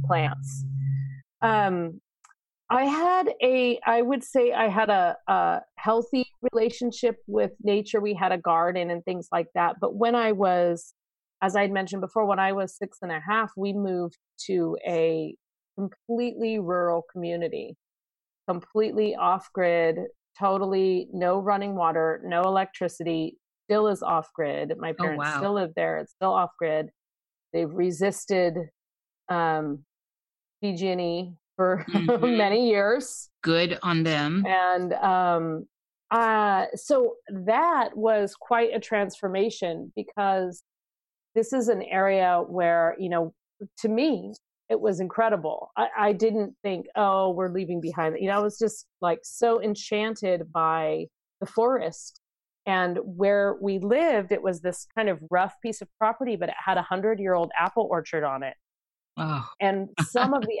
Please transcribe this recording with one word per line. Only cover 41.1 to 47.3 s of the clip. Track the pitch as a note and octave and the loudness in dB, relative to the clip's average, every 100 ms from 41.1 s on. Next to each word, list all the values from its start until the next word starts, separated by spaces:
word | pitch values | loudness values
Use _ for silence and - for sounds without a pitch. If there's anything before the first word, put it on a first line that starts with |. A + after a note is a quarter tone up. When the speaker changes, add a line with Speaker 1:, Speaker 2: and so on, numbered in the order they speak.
| _ _ A3 | _ _ -2
Speaker 1:
this | A3+ | 0
is | C4 A3+ | 0 2
an | G3 | 0
area | - F#3+ G3 G3 F#3 F3 - | 0 0 2 4 4 2 0
where, | F3+ E3+ E3+ E3 - | 0 2 4 2 0
you | F#3 | -2
know, | E3+ E3 - _ - G3+ - | -2 -2 -6 _ -20 -20 -6
to | A3+ | -2
me, | A3 D#4 G#3 G3 G#3+ _ _ - | 2 2 0 -4 -14 _ _ -4
it | A3+ | 0
was | G#3+ F3+ | 0 -2
incredible. | F#3 - A3+ G3 D#3 - - - | -2 0 0 0 -2 -6 -6 -4
I, | A3+ - | -4 0
I | G#3 | 0
didn't | F#3 A3 G#3+ G3+ - | 2 2 2 -2 -6
think, | G3+ C#3+ - G#3 | -6 -6 -6 0
"Oh, | G3+ F#3+ F#3+ | 2 2 2